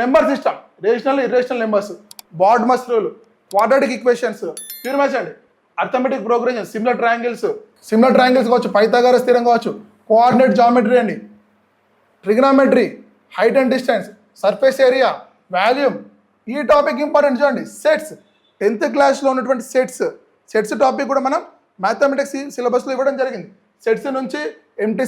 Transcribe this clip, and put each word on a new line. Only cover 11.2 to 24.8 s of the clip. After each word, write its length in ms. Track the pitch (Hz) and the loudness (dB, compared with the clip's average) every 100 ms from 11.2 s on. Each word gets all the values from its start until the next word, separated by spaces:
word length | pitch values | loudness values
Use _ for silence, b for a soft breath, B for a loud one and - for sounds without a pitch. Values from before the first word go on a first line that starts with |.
| - - _ _ _ _ _ _ _ _ | -12 -20 _ _ _ _ _ _ _ _
trigonometry, 600 | 185 220 269 269 262 247 196 - - _ _ - | -2 2 4 4 4 2 0 -4 -20 _ _ -2
height 200 | 220 262 | 0 2
and 100 | 262 | 0
distance, 320 | 254 247 220 185 - _ _ | -2 -2 -4 -6 -16 _ _
surface 360 | 196 202 269 262 269 | -4 0 0 2 2
area, 220 | 262 233 151 - _ _ | 2 0 -2 -10 _ _
వాల్యూమ్. 420 | 180 208 262 277 175 - _ _ _ - | -2 0 2 0 -2 -10 _ _ _ -10
ఈ 80 | 269 262 | -6 2
టాపిక్ 300 | 294 285 254 294 | 2 2 -2 0
ఇంపార్టెంట్ 320 | 320 285 247 | 2 2 2
చూడండి. 220 | 285 247 - - | 0 0 -6 -4
సెట్స్, 300 | - - - 156 _ _ _ _ | 0 0 -2 -16 _ _ _ _
టెన్త్ 240 | 202 226 294 | -2 0 -2
క్లాస్లో 340 | 233 277 269 269 | 2 2 2 0
ఉన్నటువంటి 320 | 254 247 254 - | -2 -2 -4 -2
సెట్స్, 320 | - 208 - 185 - _ _ _ | -2 -2 -4 -8 -8 _ _ _
సెట్స్ 220 | 220 214 269 | -4 -4 0
టాపిక్ 240 | 262 254 262 | 0 0 -2
కూడా 100 | 269 254 | -2 -2
మనం 120 | 311 - _ _ - | -4 -6 _ _ -6
మ్యాథమెటిక్స్ 480 | 190 220 277 269 277 269 | -4 0 0 0 -4 -8
సి-, 120 | 285 - | -10 -6
సిలబస్లో 360 | 247 247 277 254 | -2 -2 -2 -2
ఇవ్వడం 200 | 277 262 | -2 -2
జరిగింది. 280 | 262 226 - _ _ _ | -4 -6 -14 _ _ _
సెట్స్ 240 | - 220 277 262 | -2 -2 -2 -6
నుంచి 220 | 269 294 302 - _ - | -6 -6 -8 -12 _ -6